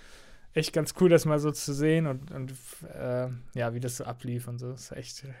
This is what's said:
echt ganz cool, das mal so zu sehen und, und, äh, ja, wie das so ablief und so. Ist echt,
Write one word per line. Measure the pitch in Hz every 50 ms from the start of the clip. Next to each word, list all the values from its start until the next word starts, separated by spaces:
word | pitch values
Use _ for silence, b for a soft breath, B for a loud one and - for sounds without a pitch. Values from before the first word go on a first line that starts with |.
| B B B B B B B B B B -
echt | 160 156 -
ganz | - 165 151 - - -
cool, | 185 175
das | 170 160 -
mal | 156 151 147
so | 147 151
zu | 143 - - 143 143
sehen | 139 151 156 160 165 160
und, | 143 131 131 143 -
und, | - 135 131 127 135 - - - - - - - -
äh, | 143 131 127 123 123 127 127 123 123 - - -
ja, | 127 117 117 117
wie | 120
das | 127 123 123
so | - 131
ablief | 123 123 - - 123 120 120 120
und | 120 120 120
so. | 127 123
Ist | 131 123 - -
echt, | - 135 123 - - - 135 135 123 -